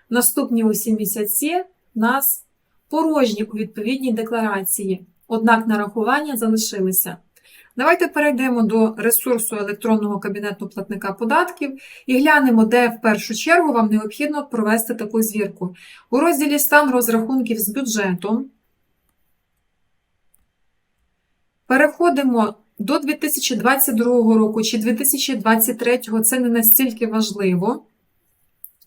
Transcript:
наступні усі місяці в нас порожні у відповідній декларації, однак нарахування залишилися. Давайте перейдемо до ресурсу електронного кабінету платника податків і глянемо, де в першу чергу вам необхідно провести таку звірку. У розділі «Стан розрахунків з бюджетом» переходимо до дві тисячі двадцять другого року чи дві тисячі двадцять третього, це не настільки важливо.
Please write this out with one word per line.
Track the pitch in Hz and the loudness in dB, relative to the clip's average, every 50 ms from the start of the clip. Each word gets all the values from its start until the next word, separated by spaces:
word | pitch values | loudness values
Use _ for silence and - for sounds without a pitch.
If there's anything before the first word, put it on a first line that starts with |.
| _ - | _ -4
наступні | 233 247 247 - - 294 277 - 240 226 220 | 0 0 0 0 0 -2 -2 0 0 0 2
усі | 220 208 196 - 226 220 | 2 0 0 -2 -2 -2
місяці | 214 214 196 - 226 208 202 - - 285 302 339 359 370 - _ _ _ _ - | -2 -2 -4 -4 -4 -4 -4 -4 -4 -2 -2 -2 -4 -4 -6 _ _ _ _ -6
в | 226 | -2
нас | 220 233 262 277 269 - - - - _ _ _ _ _ _ _ _ _ | 0 0 0 0 0 -2 -4 -4 -8 _ _ _ _ _ _ _ _ _
порожні | 294 311 320 320 302 294 254 220 208 202 220 | -2 -2 0 0 2 2 2 0 0 -2 -6
у | 214 214 214 | -6 -6 -8
відповідній | 220 - - 220 214 233 269 269 262 254 220 | -8 -8 -8 -8 -6 -4 -4 -4 -2 -2 -2
декларації, | 226 220 - 240 226 226 208 202 196 190 190 - - 196 190 185 185 - - _ _ _ - | -2 -4 -4 -4 -4 -2 -2 -2 -4 -4 -4 -4 -4 -4 -4 -6 -6 -8 -14 _ _ _ -6
однак | 226 226 226 233 226 214 220 226 | -4 0 2 4 4 2 2 0
нарахування | 214 208 208 202 - 226 214 233 269 294 302 302 262 220 | -2 -2 -2 -4 -4 -2 -2 0 0 -2 -2 -4 -6 -4
залишилися. | 226 220 220 220 220 - 220 196 190 185 185 - - - - - _ _ _ _ _ _ - - - _ _ 247 | -2 0 0 0 -2 -4 -4 -4 -2 -2 -2 -2 -4 -6 -8 -14 _ _ _ _ _ _ -20 -20 -20 _ _ 0
Давайте | 262 320 349 349 349 294 | 2 2 4 2 2 0
перейдемо | - 294 294 294 269 233 262 262 247 233 | 0 0 0 2 2 0 0 0 0 2
до | 220 196 220 226 220 220 220 214 | 2 2 2 2 2 2 0 -2
ресурсу | 208 233 226 - - 262 247 226 226 - 226 | 0 0 0 0 0 0 0 0 -2 -4 -6
електронного | 208 202 202 208 208 - 226 220 214 214 208 202 190 | -6 -6 -6 -6 -4 -2 0 0 2 2 0 -4 -4
кабінету | - 196 196 202 208 208 196 - 208 185 | -4 -6 -6 -6 -6 -8 -8 -8 -10 -12
платника | - 202 185 - 208 196 - 196 190 | -10 -10 -10 -8 -8 -8 -8 -8 -6
податків | - 233 226 285 330 359 359 359 - 294 277 269 269 - - - - - - | -4 -2 0 2 2 2 0 -2 -6 -8 -8 -8 -10 -16 -20 -20 -12 -4 0
і | 254 254 | 2 4
глянемо, | 285 311 302 294 277 254 233 220 220 | 4 6 6 6 6 6 6 4 4
де | 220 240 247 240 233 | 4 4 4 4 2
в | 226 - | 0 0
першу | - 226 214 208 - - 226 | 0 0 0 0 -2 -6 -8
чергу | - - 311 339 349 330 302 247 | -4 0 2 4 4 4 4 2
вам | 233 220 208 | 2 2 2
необхідно | 214 214 214 208 - - 294 294 302 294 285 | 2 0 -2 -4 -6 -6 -4 -4 -4 -6 -8
провести | - - 220 220 214 220 220 220 - 233 | -6 -4 -2 0 0 0 0 0 -4 -6
таку | - 226 214 - 226 | -6 -6 -4 -2 -2
звірку. | 220 214 208 214 202 196 - - 185 180 - - - - - - - _ | -2 -2 -2 -4 -6 -6 -6 -8 -10 -10 -10 -12 -20 -20 -20 -20 -8 _
У | 233 269 | 0 2
розділі | 311 339 320 269 302 285 294 294 | 2 2 2 2 0 0 0 0
«Стан | 294 - 294 294 285 269 | 0 2 2 2 4 2
розрахунків | 247 247 226 226 220 226 226 226 262 262 233 220 226 - | 2 0 0 0 0 0 0 0 -2 -2 -2 -2 -4 -4
з | 196 202 | -4 -4
бюджетом» | 214 277 269 226 220 208 196 190 180 175 - 202 220 247 269 - _ _ _ _ _ _ _ _ _ _ _ _ _ _ _ _ _ _ _ _ _ _ _ _ _ _ _ _ _ _ _ _ _ _ _ _ _ _ _ _ _ _ _ _ _ _ _ _ _ _ _ _ _ _ _ _ _ _ _ _ _ _ _ - | -4 -4 -4 -4 -2 -2 -2 -2 -2 -4 -4 -4 -4 -4 -4 -8 _ _ _ _ _ _ _ _ _ _ _ _ _ _ _ _ _ _ _ _ _ _ _ _ _ _ _ _ _ _ _ _ _ _ _ _ _ _ _ _ _ _ _ _ _ _ _ _ _ _ _ _ _ _ _ _ _ _ _ _ _ _ _ 0
переходимо | 254 262 302 294 - - 339 349 277 269 277 254 240 233 214 202 202 - _ _ _ - | 4 4 4 4 4 2 2 2 4 2 2 2 2 2 2 0 -2 -6 _ _ _ -10
до | 202 190 294 311 | -4 -2 -2 -2
дві | 294 269 294 | 0 -2 -4
тисячі | - - 302 - 370 - - 254 | -2 -2 -4 -4 -2 -4 -4 -2
двадцять | 202 180 247 277 269 - 294 226 | 0 2 2 2 2 2 0 0
другого | 220 240 240 247 240 226 220 220 220 | 2 2 4 4 4 4 4 4 4
року | 214 214 220 226 214 | 4 2 0 -2 -2
чи | - - 220 | -2 -2 -2
дві | 214 233 226 | 0 0 -2
тисячі | 220 277 - - 262 - - 254 | 0 0 -2 -2 -2 -2 -4 -4
двадцять | 214 190 220 226 220 220 254 233 - | -2 0 2 2 2 2 0 -2 -2
третього, | 240 240 247 247 - 214 220 220 | 0 0 0 0 -2 -2 -2 -2
це | 220 - 254 254 | 0 0 0 0
не | 247 240 | 0 2
настільки | 233 233 220 226 - - 262 247 220 - 233 220 | 2 2 2 2 2 2 2 0 -2 -2 -4 -2
важливо. | 220 220 214 - 196 208 196 185 180 175 190 214 277 320 - _ _ _ _ _ _ _ _ _ _ _ _ _ _ _ - - _ _ _ | -2 -2 -2 -2 -2 -2 0 0 0 0 0 0 -2 -4 -6 _ _ _ _ _ _ _ _ _ _ _ _ _ _ _ -20 -20 _ _ _